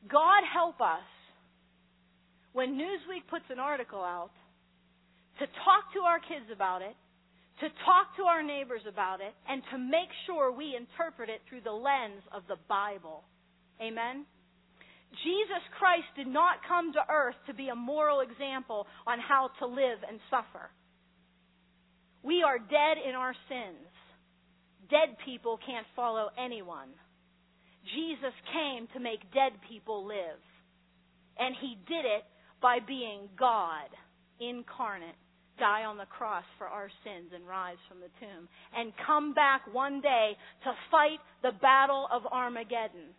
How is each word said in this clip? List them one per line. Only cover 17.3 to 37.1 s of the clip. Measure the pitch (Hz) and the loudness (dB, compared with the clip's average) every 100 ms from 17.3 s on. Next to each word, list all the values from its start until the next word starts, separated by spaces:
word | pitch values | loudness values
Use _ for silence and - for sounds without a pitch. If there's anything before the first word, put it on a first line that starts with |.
| 254 - | -2 -14
to | |
be | 220 269 | -10 -8
a | 240 | -6
moral | 240 302 302 285 | -4 0 2 2
example | 254 233 277 269 254 220 196 - - | 0 -4 -8 -6 -6 -6 -8 -10 -4
on | 240 | -4
how | 233 277 262 - | 2 2 2 -2
to | 254 | -6
live | 247 262 220 - | 0 0 0 -10
and | 214 - | -14 -2
suffer. | - - - 170 _ _ _ _ _ _ _ _ _ _ _ _ _ _ _ | -2 -2 -14 -18 _ _ _ _ _ _ _ _ _ _ _ _ _ _ _
We | 254 349 | 0 4
are | 320 247 | 4 2
dead | 214 294 294 311 | 2 4 4 2
in | 277 | -2
our | 254 254 254 - | -4 -4 -6 -10
sins. | 254 214 156 160 _ - _ _ _ _ _ _ _ 190 | -10 -10 -14 -20 _ -20 _ _ _ _ _ _ _ 2
Dead | 302 311 233 - | 4 4 -2 -14
people | 247 233 226 - | -8 -4 -4 -6
can't | 240 220 - | -10 -10 -4
follow | 240 220 208 - | -2 -2 -4 -6
anyone. | 254 233 180 160 135 143 _ _ _ _ _ _ _ _ - | -8 -8 -12 -12 -14 -20 _ _ _ _ _ _ _ _ -10
Jesus | 254 330 285 262 233 - | -6 -6 -4 -6 -8 -8
came | 320 294 254 233 | -4 -4 -6 -10
to | 254 | -8
make | 247 214 190 | -8 -8 -2
dead | 269 269 214 - | 2 2 0 -18
people | 220 214 214 196 | -18 -8 -8 -6
live. | 208 175 139 _ _ _ _ _ _ _ _ _ - | -6 -8 -10 _ _ _ _ _ _ _ _ _ -4
And | 254 254 | -4 -4
he | 277 220 180 | -10 -12 -6
did | 330 269 | -4 0
it | 208 - _ _ _ | -2 -4 _ _ _
by | 254 247 | 4 4
being | 220 269 233 202 202 185 | 0 -8 -8 -10 -14 2
God | 254 226 175 160 139 - - _ _ _ | 2 4 0 -4 -10 -18 -20 _ _ _
incarnate, | 240 247 240 - 233 196 170 160 _ _ _ - | -10 -10 -12 -6 -6 -6 -12 -18 _ _ _ 0
die | 233 214 | 2 2
on | 220 208 | -2 -8
the | 196 | -12
cross | - 233 196 170 - | -8 -6 -6 -8 -14
for | 196 | -10
our | 208 196 - | -8 -10 -14
sins | 220 | -16